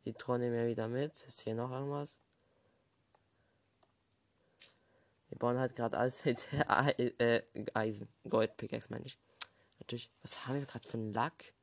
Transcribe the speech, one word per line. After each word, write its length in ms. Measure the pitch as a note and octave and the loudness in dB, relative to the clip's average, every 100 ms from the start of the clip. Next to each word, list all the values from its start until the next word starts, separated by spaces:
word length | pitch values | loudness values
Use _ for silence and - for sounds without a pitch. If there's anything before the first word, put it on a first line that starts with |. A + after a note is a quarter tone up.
| - | -8
Die 80 | |
Truhe 260 | A2+ - B2 | -8 -2 0
nehmen 160 | A#2+ A#2 | 2 0
wir 120 | A#2 | 0
wieder 200 | A2+ A2+ | 0 -2
mit. 240 | B2 D3 - - | -2 -4 -6 -12
Ist 160 | - | -10
hier 120 | - | -6
noch 180 | A2+ B2 | -4 -4
irgendwas? 460 | C3 C#3 C#3+ D3 - _ _ _ _ _ _ _ _ _ _ _ _ _ _ _ _ _ _ _ _ _ _ _ _ - _ _ _ _ _ _ | -6 -6 -6 -8 -14 _ _ _ _ _ _ _ _ _ _ _ _ _ _ _ _ _ _ _ _ _ _ _ _ -20 _ _ _ _ _ _
Wir 80 | - | -2
bauen 200 | A#2+ B2 | 0 2
halt 180 | B2+ B2 | 0 0
gerade 220 | A#2 - | -2 2
alles 180 | B2+ B2+ | 0 2
<laughs> 100 | D#3 | 0
mit 220 | A#2+ - C#3+ - | 0 -2 -2 6
Ei-, 460 | - C#3 - B2 - | 6 6 4 0 4
äh, 260 | A#2+ A#2 - - G#2+ | 6 6 2 -6 -2
Eisen. 340 | - A2 G#2 - _ - | 0 0 -2 -10 _ 0
Gold, 260 | A2+ A2 - | 4 4 0
Pickaxe 340 | A#2 A#2 - | -6 -6 -6
meine 160 | A2+ C3 | -10 -10
ich. 120 | - _ _ - _ _ _ | -16 _ _ -12 _ _ _
Natürlich. 300 | - A#2+ - _ | -8 -8 -8 _
Was 260 | - - B2+ | -8 -8 -4
haben 80 | C#3 | -4
wir 100 | C#3 | -4
gerade 220 | A2+ - | -10 -6
für 100 | A#2 | -4
einen 160 | A2 | -2
Lack? 400 | G#2+ C3+ _ - _ | 0 -2 _ -20 _